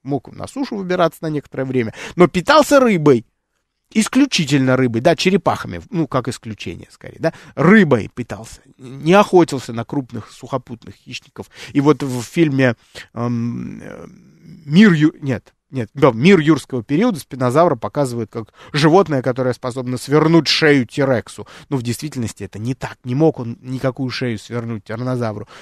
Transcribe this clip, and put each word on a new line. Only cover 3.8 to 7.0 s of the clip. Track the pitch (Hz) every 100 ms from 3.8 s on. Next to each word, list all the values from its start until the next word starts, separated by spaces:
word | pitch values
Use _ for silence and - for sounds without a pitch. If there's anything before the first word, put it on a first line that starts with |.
| _ 220
Исключительно | 214 254 285 - 139 143 131 127
рыбой, | 127 113
да, | 147 156
черепахами, | 190 190 143 101 - 87 -
ну, | 180 151
как | 135 120
исключение, | - 113 104 95 85 87
скорее, | _